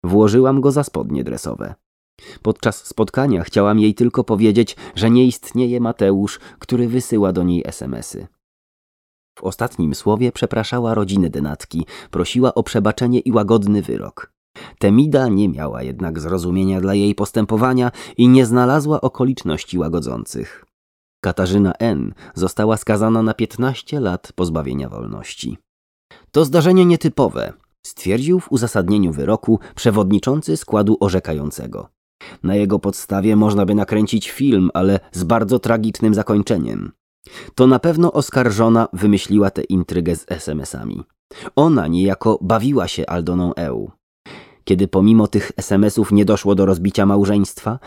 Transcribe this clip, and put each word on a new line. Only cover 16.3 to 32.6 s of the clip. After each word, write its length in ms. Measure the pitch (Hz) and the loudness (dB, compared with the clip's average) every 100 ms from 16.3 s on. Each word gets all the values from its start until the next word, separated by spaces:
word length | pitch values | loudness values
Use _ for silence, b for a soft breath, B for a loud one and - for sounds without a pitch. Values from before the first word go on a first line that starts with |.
| 92 87 92 95 95 | -4 -2 0 0 0
dla 140 | 95 98 | 0 2
jej 200 | 101 98 | 0 0
postępowania 760 | 104 113 104 110 127 127 123 - B B | -2 -2 0 0 2 2 0 -4 B B
i 100 | 123 | 6
nie 180 | 131 117 | 6 6
znalazła 560 | 127 123 151 147 151 | 2 2 2 0 -2
okoliczności 760 | 127 - 131 127 85 78 - 90 | -2 -2 -2 -2 -4 -6 -6 -6
łagodzących. 880 | 80 82 62 60 50 60 58 - _ _ _ _ _ _ | -2 -4 -4 -8 -10 -12 -12 -16 _ _ _ _ _ _
Katarzyna 500 | 95 92 92 101 95 | -6 -2 0 2 2
N. 400 | - 117 78 52 - B | 0 -2 -2 -6 -10 B
została 440 | - 90 - 107 110 | -4 -4 0 0 0
skazana 460 | - 104 110 113 | 0 0 2 2
na 100 | 110 | 0
piętnaście 680 | - 110 - 127 127 - 147 | -2 -6 -4 -4 -4 -8 -4
lat 320 | 101 90 - - | -4 -4 -8 -6
pozbawienia 540 | 87 80 67 69 64 | -4 -4 -4 -6 -8
wolności. 680 | 52 55 52 - - 60 - _ _ _ _ _ b b | -10 -12 -14 -14 -14 -12 -14 _ _ _ _ _ b b
"To 140 | - 143 | 0 2
zdarzenie 400 | 170 160 185 175 | 4 4 6 6
nietypowe", 680 | 165 156 - 117 - - - _ _ - | 4 0 0 0 -2 -8 -10 _ _ -20
stwierdził 540 | - 90 113 147 180 | -10 -4 -2 0 -2
w 120 | - | 0
uzasadnieniu 600 | 127 117 104 90 104 90 | -2 -2 -2 0 2 0
wyroku 480 | 71 71 110 - 110 B - | -2 -2 -2 2 0 B -4
przewodniczący 840 | 120 107 95 101 131 147 156 156 | 0 2 2 0 0 -2 -2 -6
składu 400 | - 107 104 107 | -2 0 2 2
orzekającego. 920 | 101 92 - 76 76 - 62 50 50 _ _ _ B B | 0 -2 -4 -6 -6 -10 -12 -14 -16 _ _ _ B B
Na 120 | 87 | -2
jego 240 | 104 | 0